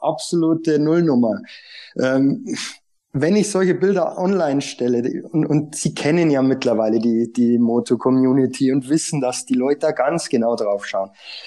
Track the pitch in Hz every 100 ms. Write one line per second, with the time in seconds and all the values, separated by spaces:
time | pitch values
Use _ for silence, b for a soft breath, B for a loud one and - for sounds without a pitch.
0 | 143 151 - 175 160 160 165 151 151 170
1 | 165 123 117 101 B B B B B -
2 | 127 135 135 - - 160 B B _ _
3 | _ 135 156 208 - 185 185 180 190 190
4 | 160 - 180 196 156 139 - - 123 120
5 | 120 - - 160 151 151 156 - - -
6 | 147 170 160 139 131 131 131 110 110 110
7 | 117 113 117 120 120 120 117 117 113 120
8 | 131 131 131 135 127 - 131 139 127 156
9 | - 151 127 123 - 127 131 147 156 -
10 | 131 165 - 123 113 113 104 101 - 98
11 | 98 B B B